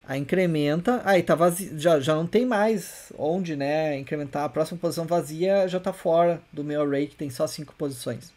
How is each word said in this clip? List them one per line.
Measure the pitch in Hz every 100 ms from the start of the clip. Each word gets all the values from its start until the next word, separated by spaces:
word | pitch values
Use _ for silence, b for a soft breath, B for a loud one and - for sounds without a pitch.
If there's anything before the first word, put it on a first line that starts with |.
| -
Aí | 135
incrementa, | 143 185 180 156 147 160 175 247
aí | - 190
tá | 175
vazio, | 156 175 175 196 151
já, | 165 156
já | 131
não | 156 170
tem | 214 254
mais | 208 220 214 - - - -
onde, | 147 180 175 147
né, | 139 151 156 139
incrementar. | 139 151 139 147
A | 147
próxima | - 160 170
posição | 170 160 160
vazia | 175 147 156 185 196 185
já | 180
tá | 190
fora | 180 - 165 175 165 _
do | 151
meu | 147 147
array, | 147 139 143
que | -
tem | 147
só | 123 156
cinco | - 147
posições. | - 147 127 - 120 -